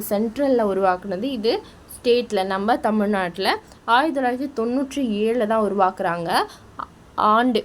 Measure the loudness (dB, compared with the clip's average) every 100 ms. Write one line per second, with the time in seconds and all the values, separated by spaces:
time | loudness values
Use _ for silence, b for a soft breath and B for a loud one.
0 | -2 -2 -2 0 2 2 2 2 2 0
1 | -2 -6 -4 -2 -2 -2 -4 B -20 -6
2 | 2 2 2 -2 0 0 0 0 2 0
3 | 0 0 -2 -2 -2 -2 B B 2 2
4 | 2 0 -2 -2 -6 -4 -2 -2 -4 -4
5 | -4 0 0 0 0 0 0 2 2 2
6 | -4 -2 -2 0 -2 B B -14 -14 -16
7 | -14 -2 2 4 2 0